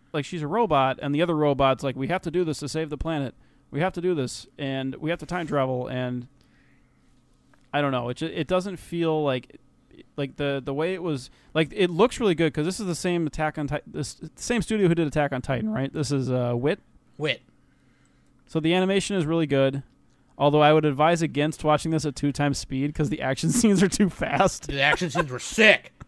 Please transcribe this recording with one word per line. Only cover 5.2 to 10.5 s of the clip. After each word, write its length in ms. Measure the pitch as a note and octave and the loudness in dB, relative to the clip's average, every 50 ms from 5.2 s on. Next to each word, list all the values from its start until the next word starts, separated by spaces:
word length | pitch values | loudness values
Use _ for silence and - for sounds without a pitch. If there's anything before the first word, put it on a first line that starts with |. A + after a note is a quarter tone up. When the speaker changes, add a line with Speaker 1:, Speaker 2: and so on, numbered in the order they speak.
| D#3 | -6
Speaker 1:
time 220 | - F3 F3+ E3 C#3+ | -6 -6 -6 -4 -2
travel," 400 | D3+ C#3+ C3 C3 C3 B2+ B2 - | -2 0 0 0 -2 -4 -6 -6
and 400 | B2+ B2+ B2+ B2 B2 B2 A#2+ - _ _ _ _ _ _ _ _ _ _ _ _ _ _ _ _ _ _ _ _ _ _ _ _ _ _ _ _ - | -6 -4 -4 -4 -6 -6 -8 -12 _ _ _ _ _ _ _ _ _ _ _ _ _ _ _ _ _ _ _ _ _ _ _ _ _ _ _ _ -2
I 80 | D3 | 0
don't 100 | D3 C#3 | 0 0
know. 180 | C3 B2 A#2+ A#2+ | 0 -2 -2 -4
It 80 | B2 - | -6 -6
ju-, 140 | D#3+ D#3+ - | -6 -6 -4
it 140 | F3 D#3 - | -4 -2 0
doesn't 300 | F#3 F#3 F#3 G3+ F#3 D#3 | 0 -2 -2 -2 -8 -10
feel 460 | - - F3 E3+ E3 D#3+ D#3 D#3 D3+ | -10 -8 -4 -2 0 0 0 0 0
like, 360 | C#3+ B2+ B2+ - - - - _ _ _ _ _ _ - - - _ _ | 0 -2 -2 -4 -10 -18 -20 _ _ _ _ _ _ -20 -20 -20 _ _
like, 200 | - C#3+ C3+ B2+ - | -8 -8 -8 -6 -4
the, 240 | D3 C#3+ | -4 -4